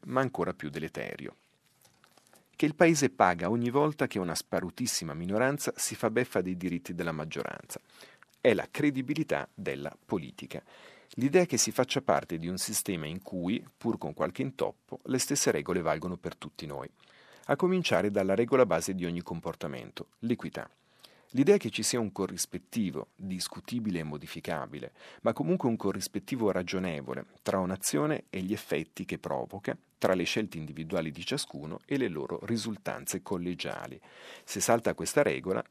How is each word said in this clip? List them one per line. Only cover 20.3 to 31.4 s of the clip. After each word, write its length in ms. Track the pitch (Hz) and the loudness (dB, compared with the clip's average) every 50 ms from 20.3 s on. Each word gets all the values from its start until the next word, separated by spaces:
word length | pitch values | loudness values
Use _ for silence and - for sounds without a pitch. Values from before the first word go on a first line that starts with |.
| 123 - - 151 - - - - _ _ _ _ _ _ - - - _ _ _ - | -2 0 -2 -8 -8 -8 -10 -10 _ _ _ _ _ _ -20 -20 -20 _ _ _ 2
L'idea 200 | 127 139 175 202 | 4 6 8 6
che 140 | 202 - 113 | 6 4 0
ci 120 | - - | -2 -2
sia 180 | 107 - - 123 | -2 0 0 0
un 120 | 113 98 | 0 0
corrispettivo, 960 | - - 95 92 92 85 - - - 90 - - - 120 104 87 69 65 53 _ _ | -2 -2 -2 -2 -2 -4 -6 -4 -6 -10 -10 -6 -2 0 0 0 0 -4 -8 _ _
discutibile 840 | - 95 95 92 90 - - - - - - 117 123 110 107 87 85 | -10 -6 -6 -4 -4 -4 -6 -8 -10 -10 -6 -6 -4 -2 -2 -2 -2
e 40 | 78 | -2
modificabile, 880 | 78 73 76 76 80 - 80 - - 85 76 64 55 69 71 60 - _ - - - - - | -4 -6 -8 -10 -10 -12 -8 -4 -4 -4 -4 -4 -6 -8 -10 -12 -12 _ -16 -20 -20 -10 -2
ma 100 | - 113 | 0 0
comunque 380 | 113 - 147 160 180 175 - 123 | 0 2 2 0 2 2 2 2
un 80 | 113 | 2
corrispettivo 720 | - - 98 95 98 - - - 101 - - - 127 - 202 | 2 0 0 0 0 -4 -4 -6 -6 -4 -4 -2 2 2 2
ragionevole, 760 | 180 185 90 - - 92 92 90 80 73 67 62 64 - - _ - - | 2 2 0 -2 -2 -2 -2 -2 -4 -4 -6 -6 -8 -8 -8 _ -16 -10
tra 160 | - - - | -4 0 0
un'azione 680 | 95 92 90 95 92 - - - 147 147 151 151 - - - | 0 0 0 -2 -2 -2 0 0 2 2 0 0 -2 -4 -8
e 120 | - 95 | -8 -6
gli 100 | 92 95 | -4 -4
effetti 540 | 107 107 - - - 73 80 - - - 95 | -4 -4 -4 -2 -2 -2 -2 -4 -8 -10 -8
che 120 | - 87 | -6 -6
provoca, 580 | 78 - 82 71 65 58 - - - - - - - _ _ _ | -6 -4 -4 -4 -4 -4 -6 -10 -8 -6 -6 -6 -8 _ _ _
tra 160 | - - 101 92 | -2 2 2 2
le 100 | 90 87 | 4 2
scelte 340 | - - 117 110 95 - | 0 0 -2 -2 -4 -6
individuali 540 | 82 78 76 76 78 80 80 92 87 80 80 | -8 -10 -8 -8 -8 -6 -4 -2 -2 -2 -4
di 120 | 73 80 85 | -6 -8 -6
ciascuno 560 | - 127 151 | -4 -4 -4